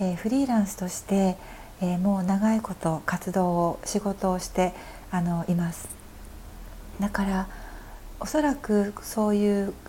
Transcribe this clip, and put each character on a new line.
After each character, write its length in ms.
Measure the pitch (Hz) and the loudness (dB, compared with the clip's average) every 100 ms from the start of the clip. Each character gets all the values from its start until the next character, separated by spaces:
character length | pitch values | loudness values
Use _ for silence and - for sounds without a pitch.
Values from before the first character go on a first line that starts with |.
え 140 | 190 | -2
ー、 20 | 175 | 0
フ 140 | 220 | 2
リ 140 | 262 | 2
ー 40 | 269 | 4
ラ 100 | 233 | 4
ン 80 | 196 | 2
ス 100 | - | 0
と 120 | 180 | -6
し 120 | - | -6
て、 340 | - 196 190 185 - - - - | 0 4 4 2 -6 -16 -16 -2
え 140 | 180 180 | 0 2
ー、 20 | |
も 220 | 190 196 | 2 2
う 20 | |
長 320 | 180 196 220 | 4 4 4
い 80 | 220 | 4
こ 120 | 220 | 0
と 280 | 185 165 160 | -2 0 0
活 280 | - 180 - | 0 -2 0
動 180 | 185 180 | 2 4
を、 280 | 175 170 - | 4 2 0
仕 160 | - 202 | -2 -2
事 300 | 202 196 190 | -2 0 0
を 80 | 185 | 0
し 100 | - | -2
て、 240 | - 185 - - - - | 2 2 0 -12 -16 -4
あ 100 | 180 | 0
の、 240 | 175 170 170 | 0 0 2
い 60 | |
ま 180 | 175 170 | 0 0
す。 300 | 170 - - - - - - - - - - - - | -4 -12 -14 -16 -16 -16 -16 -16 -16 -14 -14 -14 -4
だ 100 | 202 | -2
か 140 | 202 | 0
ら、 220 | 196 190 185 - - - - - - - | 0 0 -2 -8 -14 -14 -14 -16 -16 -10
お 60 | - | -2
そ 140 | 302 | 2
ら 140 | 294 | 2
く 400 | 262 - 208 202 202 | 0 2 4 4 -2
そ 260 | - - 214 | -6 0 4
う 60 | |
い 300 | 208 208 202 | 4 4 2
う、 100 | 196 - | 0 -4